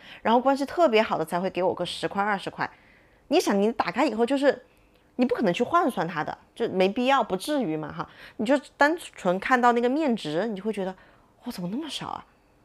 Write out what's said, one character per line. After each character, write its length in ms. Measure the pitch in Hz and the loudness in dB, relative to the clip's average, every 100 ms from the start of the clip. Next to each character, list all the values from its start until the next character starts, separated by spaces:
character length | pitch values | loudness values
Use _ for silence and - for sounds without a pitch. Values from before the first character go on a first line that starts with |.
| - - | -20 -6
然 120 | 208 | 2
后 60 | 240 | 2
关 160 | 254 269 | 4 0
系 100 | 269 | 0
特 220 | - 320 | 2 6
别 120 | 214 | 6
好 160 | 220 156 | 4 0
的 80 | |
才 160 | 160 175 | -2 -2
会 80 | 190 | -2
给 140 | 175 | 0
我 100 | 180 | 0
个 140 | - 175 | 0 -6
十 220 | - 165 | -6 -4
块、 120 | 196 | -2
二 160 | 202 196 | -2 -2
十 140 | 160 | -4
块。 180 | - 147 - _ _ _ _ - | -8 -8 -10 _ _ _ _ 0
你 100 | 311 | 0
想， 180 | 349 202 | 2 2
你 140 | 208 | 2
打 220 | 262 170 | 0 -2
开 120 | 220 | 0
以 80 | 294 | 0
后 140 | 214 233 | 2 0
就 100 | 277 | 2
是， 240 | 277 - - _ _ _ _ | 2 0 -4 _ _ _ _
你 100 | - | -2
不 80 | 247 | -2
可 100 | 349 | 0
能 120 | 208 | 0
去 80 | 175 | 0
换 260 | 240 339 330 | 2 2 2
算 180 | 208 170 | 0 -4
它 180 | 165 | -4
的， 120 | 156 - _ | -6 -8 _
就 160 | - 208 | -6 -2
没 200 | 185 190 | 2 2
必 180 | 208 247 | 2 2
要， 160 | 269 | 2
不 140 | 208 185 | 0 -4
至 260 | - 294 | -2 -2
于 140 | 190 156 | -2 -4
嘛 160 | 151 | -6
哈。 160 | 160 - - - - | -10 -12 -14 -14 -4
你 60 | |
就 140 | 220 277 - - | 0 0 0 0
单 200 | 285 330 | 2 0
纯 400 | - - 185 185 | -8 -4 -2 0
看 220 | - 247 | 2 4
到 100 | 240 | 4
那 100 | 240 | 4
个 80 | 240 | 2
面 280 | 285 302 233 | 2 0 0
值， 320 | 156 156 226 | -2 -2 -2
你 80 | 190 | -4
就 60 | |
会 80 | 214 | -6
觉 120 | 214 | -4
得 80 | 185 190 - _ _ _ 247 | -6 -8 -16 _ _ _ -12
，“哇， 60 | |
怎 100 | 233 | -8
么 60 | 175 | -6
那 60 | 226 | -6
么 120 | 320 | -8
少 200 | - - | -10 -10
啊？” 180 | 50 - _ _ _ | -10 -12 _ _ _